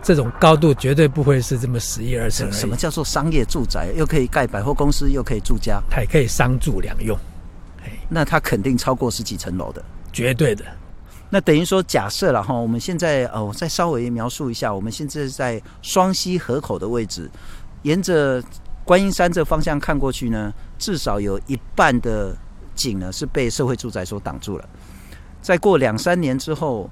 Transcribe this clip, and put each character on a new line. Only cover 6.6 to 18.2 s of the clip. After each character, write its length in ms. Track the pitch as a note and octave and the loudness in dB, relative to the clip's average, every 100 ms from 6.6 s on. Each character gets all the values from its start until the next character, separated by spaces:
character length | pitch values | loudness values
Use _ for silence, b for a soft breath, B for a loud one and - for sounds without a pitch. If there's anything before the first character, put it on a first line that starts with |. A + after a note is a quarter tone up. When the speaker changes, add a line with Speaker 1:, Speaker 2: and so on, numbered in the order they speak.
| D3+ G#2+ | 2 0
Speaker 1:
两 160 | E2+ - | 0 0
用。 120 | A2 G2 - - - - - - | 0 -2 -4 -14 -16 -18 -18 -16
嘿。 100 | F2 G#2+ - | -14 -10 -4
Speaker 2:
那 160 | E3 | 0
它 160 | C#3+ D#3+ | 2 2
肯 200 | - A2 | 2 0
定 160 | G2 B2 | 2 0
超 180 | - | 0
过 160 | B2+ B2 | 0 0
十 120 | G#2 | -2
几 140 | A2 F#2+ | -6 -8
层 200 | - F2+ | -6 -6
楼 120 | A#1+ | -6
的。 120 | - - - - | -8 -14 -14 -10
Speaker 1:
绝 200 | - B2 | -2 -2
对 220 | B2+ D3 | 2 2
的。 100 | G#2 - - - - B B B | 0 -6 -14 -16 -16 B B B
Speaker 2:
那 100 | G3 | 0
等 160 | F#3 D#3 | 4 4
于 80 | |
说， 180 | F3 F#3+ | 4 0
假 240 | F#3 C#3 G2+ | 2 0 -2
设 240 | - F#3+ | 0 2
了 100 | A#2+ | 2
哈， 100 | G2 | 0
我 140 | B2 A#2 | -2 0
们 120 | A#2 | -2
现 180 | C#3+ F3 | -2 -2
在， 300 | E3+ C#3+ B2 | 2 2 0
呃， 180 | A2 | -4
我 80 | G#2 | -6
再 140 | G2+ E3 | -4 -4
稍 220 | - F3 | 0 0
微 200 | C3+ A#2+ | 0 -2
描 180 | A#2 A#2 | -2 -4
述 220 | - C#3 | -4 -6
一 40 | |
下， 180 | A#2 B2+ | -2 -4
我 80 | G2 | -2
们 100 | G#2+ | -6
现 160 | A2+ D3 | -6 -8
在 200 | D3+ C#3 | -6 -6
在 320 | C3 B2+ A2+ B B | -4 -4 -4 B B
双 300 | - G3 F#3 | -2 2 2
溪 260 | F#3 F#3 F3+ | 0 -2 -4
河 220 | - B2+ | -2 -4
口 180 | - F2 | -4 -6
的 80 | F#2+ | -4
位 180 | A#2+ A2 | -4 -4
置， 220 | - D#2 B B B B - | -8 -12 B B B B -8
沿 180 | D3 E3+ | 0 0
着 420 | F#3 E3 | 2 2